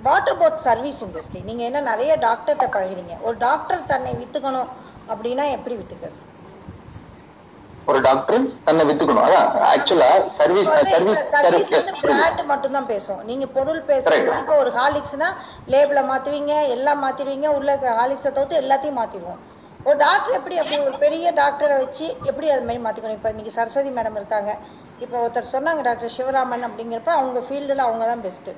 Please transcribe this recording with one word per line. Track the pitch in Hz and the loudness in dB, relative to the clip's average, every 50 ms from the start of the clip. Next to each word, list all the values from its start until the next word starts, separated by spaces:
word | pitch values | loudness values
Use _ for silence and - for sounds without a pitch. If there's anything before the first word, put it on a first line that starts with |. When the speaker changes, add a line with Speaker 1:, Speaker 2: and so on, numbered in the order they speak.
| 214 | 2
Speaker 1:
What | 254 302 392 - 523 | 4 2 2 2 0
about | 392 349 339 320 320 | 0 2 2 2 2
service | - - 254 233 226 254 294 269 - 233 | 2 0 0 0 0 0 -8 -8 -10 -12
industry? | 190 - 160 156 - - 185 175 | -12 -12 -12 -12 -12 -14 -12 -12
நீங்க | 202 226 240 240 | -10 -8 -6 -6
என்ன | 233 254 294 | -4 -4 -4
நிறைய | 285 254 220 214 247 294 320 294 | -2 -2 -2 -2 2 2 2 2
டாக்டர்கிட்ட | - 233 226 - - - 294 - 262 - | 2 0 0 0 0 -2 0 0 0 0
பழகுறீங்க, | - 202 190 185 196 180 175 170 170 165 | 0 -2 -4 -4 -6 -10 -12 -14 -14 -8
ஒரு | - 226 233 220 | -6 -6 -4 -2
டாக்டர் | 233 240 285 311 - - 359 359 285 | 0 0 0 0 -2 -4 -4 -6 -2
தன்னை | - 294 262 254 254 | -4 -4 -4 -2 -6
வித்துக்கணும் | 240 233 247 - - 302 254 269 262 254 247 - - - - - - - - - | -8 -8 -10 -8 -8 -6 -6 -4 -4 -4 -6 -8 -10 -18 -20 -20 -20 -20 -12 -10
அப்படின்னா | 220 202 220 240 247 262 294 294 | -10 -8 -6 -6 -4 -2 -2 -2
எப்படி | 269 226 - - 240 | -4 -4 -6 -8 -8
வித்துக்கிறது? | 214 180 - - - - 156 - - - - - - - - - - - - - - - - - - - - - - - - - - - - - - - - - - - | -10 -10 -14 -16 -14 -14 -16 -16 -18 -20 -20 -20 -20 -20 -20 -20 -20 -20 -20 -20 -18 -20 -20 -20 -20 -20 -20 -20 -20 -20 -20 -20 -20 -20 -20 -20 -20 -20 -20 -20 -8 -2
Speaker 2:
ஒரு | 147 143 135 | 2 2 4
டாக்டர் | 127 131 135 139 - - 208 240 269 262 - - - | 6 4 4 4 2 2 2 2 2 0 -4 -2 0
தன்னை | - 156 160 156 | 2 4 4 4
வித்துக்கணும். | 147 151 143 165 - 127 113 117 | 4 4 2 2 2 4 4 6
அதான், | 135 175 - - - - - - - - | 6 6 6 6 4 2 2 4 4 4
actually, | - - - - 170 151 - - 294 - | 4 4 4 4 6 6 8 6 6 4
சர்வீஸ், | - - - 151 156 175 202 196 | 2 2 2 4 4 6 4 4
Speaker 1:
இப்ப | 165 311 | 4 4
வந்து | 151 143 | 4 4
Speaker 2:
சர்வீஸ், | - - 165 180 202 214 - | 6 4 4 4 4 2 2
Speaker 1:
இப்ப | - - - 294 | 0 2 2 4
சர்வீஸ் | 294 175 175 175 - - | 6 6 6 4 2 4
Speaker 2:
சர்வீஸ், | - - - | 2 2 2
Speaker 1:
வந்து | 392 381 - | 0 -4 -2
பிராண்ட் | - - 440 - - 330 320 - | 0 2 2 4 4 2 2 -2
மட்டும் | 330 285 285 269 269 269 | -2 -2 -2 -2 -2 -2
தான் | 262 277 254 | -2 -4 -4
பேசும். | 220 226 196 - - 196 180 - | -2 -4 -6 -4 -6 -8 -8 -8
நீங்க | 214 240 269 277 | -8 -6 -6 -6
பொருள் | 254 - 269 269 285 320 330 311 | -4 -2 -2 -2 0 -2 -4 0
பேசுறது, | - | 0
Speaker 2:
கரெக்ட். | 285 269 - - 156 143 - - - - | 0 2 4 4 4 4 2 2 0 -2
Speaker 1:
இப்ப | - - 311 | 0 2 4
ஒரு | 294 269 254 | 4 4 2
ஹார்லிக்ஸ்னா | 220 240 254 285 294 294 - - - 277 311 349 381 - - - - - - - | 0 0 0 0 0 0 -6 -6 -6 -4 -2 -2 -4 -6 -12 -16 -18 -20 -6 0
லேபிள | 254 277 294 285 285 277 269 | 4 4 4 4 4 0 0
மாத்துவீங்க, | 262 262 262 262 285 294 294 285 294 294 302 302 277 | 0 -2 -4 -2 -4 -4 -4 -2 0 0 0 2 0
எல்லாம் | 240 240 262 285 294 285 277 | 0 0 0 0 0 0 -2
மாத்திடுவீங்க, | 269 262 269 277 262 277 269 285 302 | -4 -4 -4 -6 -6 -4 -2 0 0
உள்ள | 294 277 269 285 | 0 0 0 0
இருக்க | 277 269 269 254 | 0 0 0 0
ஹார்லிக்ஸை | 226 226 240 262 277 269 - 277 | 0 2 0 0 -2 -2 -4 -2
தவிர்த்து | - 269 277 277 339 320 | 0 0 -2 0 0 -2
எல்லாத்தையும் | 262 269 277 277 277 302 277 247 | 2 2 0 0 0 -4 -4 -4
மாத்திடுவோம். | 226 208 - 196 170 175 175 - - - - - - - - - - | -6 -6 -6 -12 -12 -12 -14 -14 -18 -20 -20 -20 -20 -20 -20 -6 0
ஒரு | 262 294 285 | 0 4 4
டாக்டர் | 294 302 359 403 392 - 523 | 4 4 4 2 2 0 -2
எப்படி, | - - 349 359 339 | -4 -4 -4 -4 -4
அப்படி | 302 - 294 294 | -2 -2 -2 -2
ஒரு | 285 269 262 262 | -2 -2 0 2
பெரிய | 285 294 302 330 339 349 | 2 2 2 2 -2 0
டாக்டரை | 330 294 285 285 277 285 294 294 285 269 | 2 2 2 2 2 0 0 2 2 2
வச்சு | 262 254 - - 311 330 - - - | 0 -2 -6 -10 -8 -8 -8 -6 -4
எப்படி | 269 - 269 311 311 | -4 -4 -2 0 0
அது | 285 254 | 0 0
மாதிரி | 233 233 233 240 233 | 0 -4 -6 -4 -4
மாத்திக்கணும்? | 220 214 226 220 220 | -6 -6 -6 -8 -8
இப்ப | 214 208 - 226 | -10 -4 -6 -6
இன்னைக்கு | 214 220 208 220 - | -6 -6 -12 -10 -4
சரஸ்வதி | 233 233 226 - 277 277 277 | -4 -4 -2 -2 -2 -2 -2
மேடம் | 254 240 226 220 214 | -4 -4 -6 -4 -6
இருக்காங்க, | 214 202 - 220 214 196 208 208 - - - - - - - - - | -8 -6 -4 -4 -2 -2 -4 -6 -8 -10 -18 -20 -20 -20 -20 -16 -16
இப்ப | 240 247 240 247 233 233 | -14 -8 -4 -2 -2 -2
ஒருத்தர் | 233 240 233 - | -2 -4 -6 -4
சொன்னாங்க | - 262 277 320 330 311 | -4 -2 -2 -2 -2 0
டாக்டர் | 262 247 233 226 233 233 226 - | -2 -2 -2 -2 -6 -10 -8 -6
சிவராமன் | 254 262 269 269 254 247 240 240 247 | -6 -2 0 0 0 0 -4 -6 -6
அப்படிங்கிறப்ப | 226 208 214 226 233 226 226 - 330 | -8 -8 -10 -10 -8 -8 -6 -2 0
அவங்க | 339 302 262 254 247 247 | 0 0 0 0 -2 -6
ஃபீல்டுல | 240 247 277 285 285 277 277 277 | -6 -4 -8 -8 -4 -4 -2 0
அவங்க | 262 240 226 226 226 | 0 -2 0 -2 -2
தான் | 226 240 240 | -2 -2 -4
பெஸ்ட். | 214 185 180 - - 202 175 | -6 -10 -12 -10 -14 -16 -16